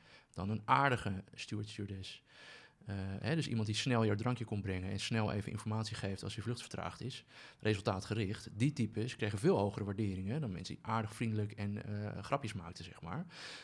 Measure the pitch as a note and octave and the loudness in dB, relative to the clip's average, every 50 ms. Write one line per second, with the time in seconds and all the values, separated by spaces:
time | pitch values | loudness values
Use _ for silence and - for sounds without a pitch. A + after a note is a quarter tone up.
0 | - - - - - _ - - F2 G2+ A2 G#2+ G#2+ - C3 C3+ C#3 C#3 B2 A2+ | -20 -20 -20 -20 -20 _ -6 -2 0 0 0 0 4 4 6 8 8 6 6 4
1 | - G#2 G2 F#2+ - - - - - - G#2+ G#2 G#2 G#2+ - - G2+ G2+ G2 F#2+ | 2 0 0 -2 -4 -8 -12 -12 -8 -4 -4 -4 -4 -4 -6 -6 -6 -4 -6 -6
2 | F#2+ - - - - _ - - - - - - - - _ - - - G2 G2 | -8 -10 -12 -14 -18 _ -20 -20 -18 -18 -18 -18 -20 -20 _ -12 -6 -4 -4 -2
3 | F#2+ F#2+ G2 - - A2+ D#3+ E3 - - A#2 A2+ G#2+ G#2 G#2+ G#2+ - C3+ B2 A2+ | -2 -2 -4 -2 0 0 0 0 0 0 0 0 2 2 0 0 2 4 6 6
4 | A2 G#2+ G#2+ G#2 - B2+ B2 - A#2 - A2 G#2 F#2+ G2 F#2 F#2 F#2 F#2+ G2+ G2+ | 6 6 4 4 2 2 0 0 -2 -2 -2 -2 0 0 0 0 0 -2 -2 -2
5 | - - A#2 A2+ G#2+ G#2 - G#2 - - - G#2+ - A2 G#2+ A2 A2 G#2 G#2 - | 0 0 2 2 2 2 2 0 0 -2 -4 -4 -2 0 0 0 0 -2 -4 -4
6 | - G2 G2 - - G2 - - F#2 A2+ A#2+ - - - - - E2 E2+ - - | -2 -2 -2 -2 -4 -4 -4 -2 -2 -2 -2 -4 -6 -8 -6 -4 -4 -4 -4 -4
7 | A2 B2+ - - - - - - - - - - - G#2+ G#2+ G2 - - F#2+ F#2 | -6 -6 -6 -8 -12 -16 -18 -18 -18 -18 -8 0 2 2 2 4 2 2 2 2
8 | - - G#2+ A2+ G#2+ F#2+ G#2 - - - - G#2 A#2+ D3+ C#3+ - A2+ G#2+ - G#2 | 0 0 0 2 2 0 -2 -4 -6 -6 0 2 2 4 4 2 0 0 0 0
9 | A2+ B2+ - - A2 G#2 G2+ F#2+ G#2+ F3+ F#3+ A2 G2+ G2+ - A2+ G#2 G2+ G2 G2 | -2 -2 -2 -2 0 0 2 4 4 6 6 6 4 4 2 0 -2 0 0 2
10 | A2 G2+ F#2 F#2 F#2 F#2+ A#2+ D#3+ D3+ A2 F2+ - - - - - - G#2+ A2 A2+ | 2 2 0 0 -2 0 0 0 0 -2 -2 -4 -6 -6 -8 -6 -2 0 0 0
11 | A2 G#2+ - - A#2+ A2+ A2 G#2+ G#2 G2+ - - G2+ G2+ G2+ G2+ - - G#2 G#2 | 0 0 -2 -2 0 0 2 0 0 -2 -2 -4 -2 -2 -2 -4 -4 -4 -4 -4
12 | G#2 G#2 - F2+ - - C#3 C#3+ - A2 G#2+ G2+ E2 E2+ E2 - F2 G2 - - | -2 -4 -4 -6 -2 -2 -2 -2 -2 -2 -6 -6 -8 -8 -10 -10 -12 -12 -12 -10
13 | - E2+ F2 D3+ F3+ - - - - - - - | -8 -4 -4 -4 -4 -6 -10 -14 -12 -12 -12 -14